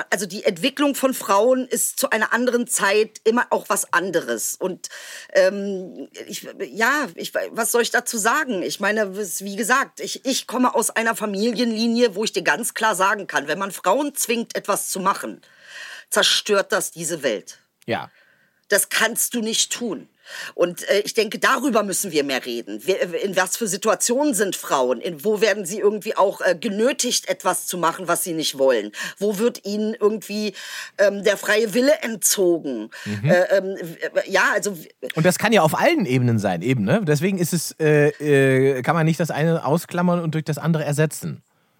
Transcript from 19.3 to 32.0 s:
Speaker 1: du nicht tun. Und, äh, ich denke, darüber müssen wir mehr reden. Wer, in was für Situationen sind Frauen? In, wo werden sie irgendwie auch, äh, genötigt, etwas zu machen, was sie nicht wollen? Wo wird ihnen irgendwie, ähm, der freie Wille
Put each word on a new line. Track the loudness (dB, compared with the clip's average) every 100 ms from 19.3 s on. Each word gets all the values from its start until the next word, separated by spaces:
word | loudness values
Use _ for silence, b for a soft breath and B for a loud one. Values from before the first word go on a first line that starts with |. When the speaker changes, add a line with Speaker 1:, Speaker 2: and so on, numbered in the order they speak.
Speaker 1:
du | -2
nicht | -2 -2 -2
tun. | -4 -6 -6 -10 B B B B
Und, | -2 -2 -2 0
äh, | 0
ich | 0
denke, | -2 -2 0
darüber | 2 2 2 0
müssen | 0 -2 -2
wir | 0
mehr | 0 -2 -4
reden. | -6 -6 -4 -2
Wer, | 0 -2 -2
in | -2 0
was | 0 -2
für | -4
Situationen | -2 0 0 0 2 2
sind | 2 0 -2
Frauen? | -2 2 2 0
In, | -4 -4
wo | -2 2
werden | 2 2 -4
sie | 0
irgendwie | 0 0 -2 2
auch, | 2 2
äh, | 0 0
genötigt, | -2 0 0 0 -2 -2 -2
etwas | -2 -2 -2 -4
zu | -2
machen, | -2 -2 -2
was | -2
sie | -2
nicht | -4 -4 2
wollen? | 2 4 0 B -10 -4
Wo | -2 0
wird | 0 -2 -6
ihnen | -4 -4
irgendwie, | 0 0 0 -4 -4 -4 -6 B B B 2
ähm, | 2 4
der | 0 0
freie | 2 2 2
Wille | 2 4 2